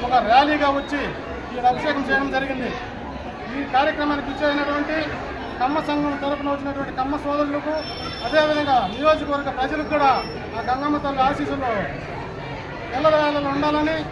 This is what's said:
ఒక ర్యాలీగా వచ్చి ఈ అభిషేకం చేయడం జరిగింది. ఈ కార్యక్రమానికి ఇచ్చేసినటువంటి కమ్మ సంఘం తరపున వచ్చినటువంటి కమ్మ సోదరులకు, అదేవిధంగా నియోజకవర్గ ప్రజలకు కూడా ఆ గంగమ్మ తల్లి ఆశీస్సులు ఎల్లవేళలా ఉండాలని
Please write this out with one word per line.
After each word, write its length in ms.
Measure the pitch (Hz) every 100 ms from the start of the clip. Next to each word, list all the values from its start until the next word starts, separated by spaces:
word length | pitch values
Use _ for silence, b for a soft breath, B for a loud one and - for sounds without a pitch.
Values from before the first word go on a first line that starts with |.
ఒక 80 | 240
ర్యాలీగా 580 | 254 208 247 294 302 285
వచ్చి 340 | 277 - 285 214 - - - -
ఈ 120 | 247 247
అభిషేకం 400 | 240 302 285 262
చేయడం 200 | 269 277
జరిగింది. 420 | 262 277 254 233 160 - - - - - - - 269
ఈ 140 | 277
కార్యక్రమానికి 560 | 254 302 311 294 285 277
ఇచ్చేసినటువంటి 800 | 277 294 285 285 285 294 311 294 - - - - -
కమ్మ 200 | 254 311
సంఘం 380 | 302 294 294 277
తరపున 280 | 277 285 285
వచ్చినటువంటి 420 | 277 277 277 269
కమ్మ 240 | 254 262 294
సోదరులకు, 540 | 285 285 294 285 294 311 285 - - -
అదేవిధంగా 680 | 233 311 302 302 285 254 185 233
నియోజకవర్గ 520 | 302 311 294 285 269
ప్రజలకు 380 | 254 269 302 302
కూడా 340 | 302 277 226 - - - 226
ఆ 40 | 240
గంగమ్మ 260 | 262 285 294
తల్లి 260 | 277 269
ఆశీస్సులు 440 | 262 285 285 277 254 208 175 - - - - - - - - - - 247
ఎల్లవేళలా 520 | 311 311 294 294 285
ఉండాలని 480 | 277 302 302 311 320 302